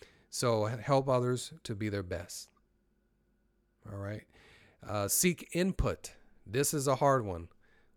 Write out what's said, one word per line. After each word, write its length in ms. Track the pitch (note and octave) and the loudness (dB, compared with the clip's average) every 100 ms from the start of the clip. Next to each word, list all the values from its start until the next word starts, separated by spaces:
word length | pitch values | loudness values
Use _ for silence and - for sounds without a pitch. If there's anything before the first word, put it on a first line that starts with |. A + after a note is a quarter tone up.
| - _ _ | -20 _ _
So 380 | - B2 A2 G#2+ | -2 2 2 2
h-, 100 | B2 | -2
help 280 | B2 C3+ C3+ | 2 2 4
others 440 | B2 B2 B2 - D#3+ | 2 2 0 -4 -12
to 100 | - | -8
be 140 | G2+ G#2+ | -4 -2
their 140 | G2+ | -2
best. 460 | F2+ F2 G2 - - _ _ _ _ _ _ _ _ _ _ _ _ _ G#2+ | -4 -6 -6 -12 -14 _ _ _ _ _ _ _ _ _ _ _ _ _ -12
All 80 | G2+ | -8
right. 240 | G2 G#2+ - - - - - _ - | -8 -8 -12 -20 -20 -20 -20 _ -6
Uh, 200 | G#2 G2+ | -2 0
seek 400 | - F3+ - - | 2 2 0 -4
input. 600 | E3+ F#3 - A2+ - - - - - - | -2 0 0 0 -2 -8 -18 -20 -20 -4
This 260 | A#2+ C#3+ | 0 0
is 160 | D3+ C3+ | 0 0
a 80 | B2+ | 4
hard 280 | C#3+ C3 | 4 4
one. 240 | G#2 E2+ E2 - _ _ _ | 0 -6 -8 -18 _ _ _